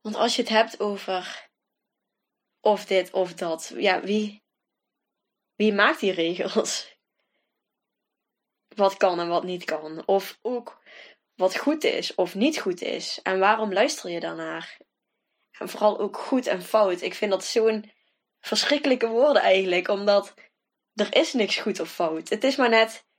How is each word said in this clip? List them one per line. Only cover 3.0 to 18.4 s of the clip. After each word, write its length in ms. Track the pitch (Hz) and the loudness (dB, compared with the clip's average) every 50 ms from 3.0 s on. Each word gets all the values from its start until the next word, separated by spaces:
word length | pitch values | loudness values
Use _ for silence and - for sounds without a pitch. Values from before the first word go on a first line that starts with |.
| 180 180 - | 0 0 -2
of 220 | - 185 180 170 | -2 -2 -2 -4
dat, 380 | 165 190 170 165 160 - - - | -6 -4 -4 -4 -6 -8 -12 -8
ja, 240 | - - 202 185 175 | -2 0 0 0 0
wie, 420 | - 185 208 214 214 208 208 - _ _ _ _ _ _ _ _ _ _ _ _ _ _ _ _ _ _ _ _ _ _ _ | 0 -2 -2 -2 -2 -4 -8 -14 _ _ _ _ _ _ _ _ _ _ _ _ _ _ _ _ _ _ _ _ _ _ _
wie 180 | _ 208 214 202 | _ 0 2 4
maakt 280 | 202 208 247 320 - | 4 4 4 2 2
die 120 | - 196 185 | 0 -2 0
regels? 880 | 170 165 165 180 175 - 190 - 214 - - - - - - - _ _ _ _ _ _ _ _ _ _ _ _ _ _ _ _ _ _ _ _ _ _ _ _ _ _ _ _ _ _ _ _ _ _ _ | 0 -2 -2 -2 -2 -4 -2 -2 -2 -2 -2 -4 -8 -8 -12 -20 _ _ _ _ _ _ _ _ _ _ _ _ _ _ _ _ _ _ _ _ _ _ _ _ _ _ _ _ _ _ _ _ _ _ _
Wat 280 | - - 202 196 190 | -2 0 2 2 2
kan 240 | - - 190 175 170 | 4 2 2 2 0
en 80 | 175 170 | -2 -2
wat 160 | 170 175 165 | -2 -2 -2
niet 200 | 180 180 175 180 | -2 -8 -8 -6
kan? 420 | - - 151 156 156 160 160 160 | -6 -6 -6 -8 -10 -12 -10 -2
Of 320 | - 196 196 190 - - _ _ | 0 0 0 0 -2 -14 _ _
ook 400 | 226 254 240 240 - - _ _ - - - - - - _ _ _ _ | -6 -6 -6 -8 -10 -20 _ _ -20 -20 -20 -20 -20 -20 _ _ _ _
wat 220 | _ 185 190 - | _ 0 0 0
goed 280 | - - 277 311 311 - | 0 0 0 0 2 0
is 300 | - - - 170 - - | 0 0 0 -4 -6 -2
of 200 | - 185 175 - | -2 -2 -2 0
niet 260 | 190 214 302 311 - | 0 2 2 2 0
goed 220 | - - 175 - - | -4 -4 -4 -4 -4
is. 400 | - - - - - - - - | -6 -6 -6 -6 -8 -10 -6 -4
En 160 | - 190 190 | -2 0 2
waarom 340 | 190 196 220 220 220 214 185 | 4 4 4 2 0 -2 2
luister 380 | 190 226 285 294 - - 180 | 2 2 2 0 -6 -8 -8
je 100 | 170 170 | -8 -6
daarnaar? 580 | 170 165 165 165 160 160 160 165 165 - - - - _ _ _ _ _ _ _ _ _ _ _ _ _ | -6 -6 -8 -8 -8 -8 -8 -10 -10 -14 -18 -20 -20 _ _ _ _ _ _ _ _ _ _ _ _ _
En 180 | _ - - 202 | _ -12 -12 -10
vooral 300 | - - 208 214 208 - | -6 2 2 2 2 2
ook 180 | 196 202 202 | -4 -6 -6
goed 300 | - - - - 254 247 | -8 -4 -2 -2 0 0
en 160 | - - 180 175 | 0 -4 -4 -4
fout. 380 | - - 220 214 190 175 170 | 0 2 2 4 4 2 -2
Ik 140 | - 180 180 | -4 -8 -6
vind 160 | - - 208 | -4 -2 0
dat 140 | 196 185 - | 0 -2 -2
zo'n 480 | - - 233 220 220 220 214 208 - _ _ _ _ _ _ _ _ _ _ | 0 0 2 4 4 2 0 -6 -10 _ _ _ _ _ _ _ _ _ _